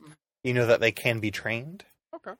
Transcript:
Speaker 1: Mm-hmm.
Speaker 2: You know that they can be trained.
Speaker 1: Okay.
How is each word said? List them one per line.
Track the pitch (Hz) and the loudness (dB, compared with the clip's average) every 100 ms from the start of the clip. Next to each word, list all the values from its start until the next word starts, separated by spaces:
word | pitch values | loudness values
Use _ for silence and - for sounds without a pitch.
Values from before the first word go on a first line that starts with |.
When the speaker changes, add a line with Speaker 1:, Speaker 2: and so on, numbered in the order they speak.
Speaker 1:
Mm-hmm. | 151 - _ _ | -18 -20 _ _
Speaker 2:
You | 127 | -2
know | 123 117 | 2 4
that | 117 | 6
they | 113 | 4
can | - 127 113 | 2 -2 0
be | 104 | -2
trained. | - 110 117 147 196 - _ _ | -4 -6 -6 -8 -16 -20 _ _
Speaker 1:
Okay. | 339 196 | -18 -16